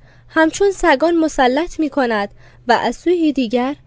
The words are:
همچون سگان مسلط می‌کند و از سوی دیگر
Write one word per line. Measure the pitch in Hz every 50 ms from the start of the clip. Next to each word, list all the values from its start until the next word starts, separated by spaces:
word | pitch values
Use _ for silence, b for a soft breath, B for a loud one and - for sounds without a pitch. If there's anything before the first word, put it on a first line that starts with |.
| b b b b b b
همچون | - 330 320 320 - - 403 403
سگان | 370 - - 339 285 254 311 339 339
مسلط | 330 320 302 - - 262 247 254 285 339 349 - -
می‌کند | 311 277 - 285 254 233 226 208 202 208 - b b b b b b
و | 247
از | - - - 226 233
سوی | - - 339 359 349 320 302 269
دیگر | 277 254 208 247 240 247 269 294 - b